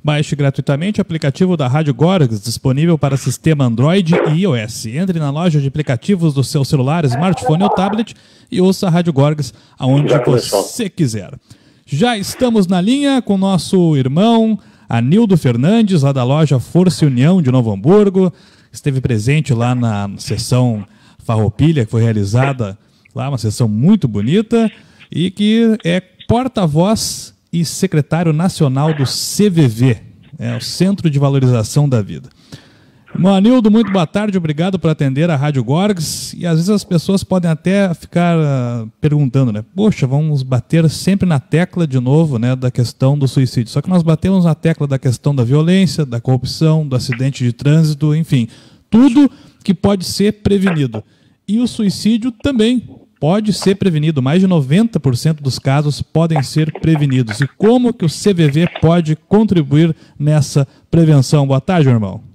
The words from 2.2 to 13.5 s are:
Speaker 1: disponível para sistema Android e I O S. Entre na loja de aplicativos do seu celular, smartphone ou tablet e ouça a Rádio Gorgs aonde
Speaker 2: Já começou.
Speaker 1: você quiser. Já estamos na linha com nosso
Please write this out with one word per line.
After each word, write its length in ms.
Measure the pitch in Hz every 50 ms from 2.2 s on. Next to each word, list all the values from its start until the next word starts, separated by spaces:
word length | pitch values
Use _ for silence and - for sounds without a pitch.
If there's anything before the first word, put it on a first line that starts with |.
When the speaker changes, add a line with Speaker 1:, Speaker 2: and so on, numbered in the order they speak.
| 147 117 110 101
Speaker 1:
disponível 600 | - 120 113 - - 135 127 139 156 170 170 147
para 180 | - 139 139
sistema 480 | 135 - 135 120 - - 160 156 143 135
Android 500 | 120 117 107 127 156 180 202 185 156 175 - - 160 151
e 80 | 165
I 40 | 196
O 80 | 190 131
S. 400 | 117 107 107 - - - 113 113
Entre 240 | 151 190 190 180 165
na 120 | 151 139
loja 280 | 139 151 175 185 151 151
de 40 | 139
aplicativos 680 | 135 131 151 143 - 131 117 - - 202 175 170 156 139
do 100 | 139 127
seu 180 | - - 151
celular, 440 | 135 - 160 139 123 135 156 175 156
smartphone 560 | 131 120 131 170 190 175 - - - 151 165
ou 80 | 196 202
tablet 440 | - - 185 202 208 214 233 - - _ _ _ _ _ _ _
e 80 | - 180
ouça 260 | 180 190 190 - -
a 40 | 185
Rádio 240 | 160 175 175 170 151
Gorgs 400 | 131 139 147 156 151 139 - - - _ _ _ _
aonde 320 | 123 127 135 143 147 131
Speaker 2:
Já 80 | 123 -
começou. 440 | - - 139 117 - - 104 101
Speaker 1:
você 280 | 90 - - - - 190
quiser. 420 | _ - 160 123 110 107 90 - 131 - _ _ - _ _ _ _ _ _
Já 320 | - - 139 214 247 240 202
estamos 480 | 190 - - - 254 247 226 220 185
na 160 | 170 190 180
linha 400 | 170 214 262 285 285 277 277 254
com 160 | - - 196 190
nosso 580 | 190 196